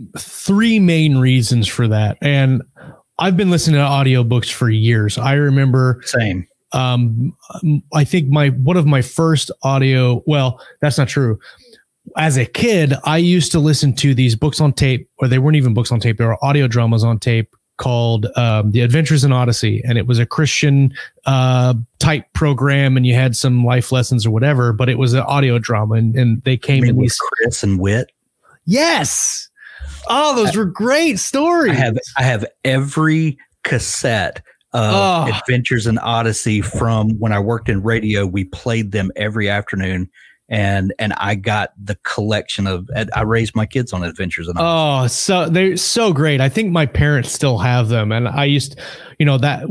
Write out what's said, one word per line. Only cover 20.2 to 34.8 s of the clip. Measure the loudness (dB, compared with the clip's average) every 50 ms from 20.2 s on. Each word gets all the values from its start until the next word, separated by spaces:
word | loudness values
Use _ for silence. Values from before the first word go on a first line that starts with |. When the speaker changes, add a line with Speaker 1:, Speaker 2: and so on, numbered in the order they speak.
| 0
Speaker 1:
Christian, | 0 0 -2 0 0 0 0 2 2 4 4 4 2 0 -4 -14 -18 _ _ -2
uh, | 0 0 2 2 2 2 2 2 2 0 0 -4 -8 _ -2
type | 0 0 0 0 -4 _
program, | -4 -2 0 0 0 0 0 2 2 2 2 2 2
and | 2 4
you | 4 4
had | 4 2 0 0
some | 0 0 0 2 2 2
life | 2 2 0 0 0
lessons | 0 0 0 0 0 0 0
or | 0
whatever, | 0 2 2 2 2 2 2 0
but | 0 0 0 0
it | 0 2
was | 2 2
an | 2 0
audio | 0 0 0 2 2 2 2 0
drama, | 0 -2 -2 -2 0 0 0
and, | 0 0 2 2
and | 2 2 2 2 0
they | 0 -2 -2
came | -2 0 0 0 2
Speaker 2:
You |
mean | 2 2
Speaker 1:
in | 2
Speaker 2:
with | 2 2
Speaker 1:
these | 0 0 -2
Speaker 2:
Chris | -6 -6 -4 -2 -2 -2 -2 -2
and | -2 -2 0 0
Whit? | 0 0 0 -2 -4 -6 _ _ _ _ _ _ _ _ _ _ -4
Speaker 1:
Yes. | 0 0 2 2 2 0 0 -2 -2 -2 -2 -2 -2 -4 -6 -10 -14 _ _ -20 -20 -20 -16 -16 -16 -14 -12 -6 -4
Oh, | -2 0 0 0 0
those | 0 0 0 0
Speaker 2:
I, | 0
Speaker 1:
were | -2
great | -2 -4 -2 -2 0 0 2 2 0 0 -2
stories. | -4 -4 -2 0 0 2 2 2 2 0
Speaker 2:
I | 0
have, | 0 0 0 -2 -4 -6 -8 -4
I | -2 0
have | 0 0 -2 -4 -8 _ _ -4
every | -2 -2 -2 -2 -2 -2 0 0 2 2 0 0 -2 -4 -6 -12 _ _ _ -6
cassette | -4 -4 -4 -4 -4 -6 -4 -2 -2 -2 -2 -2 -4 -6 -10 -18 _ _ _ _ _
of | -4 -2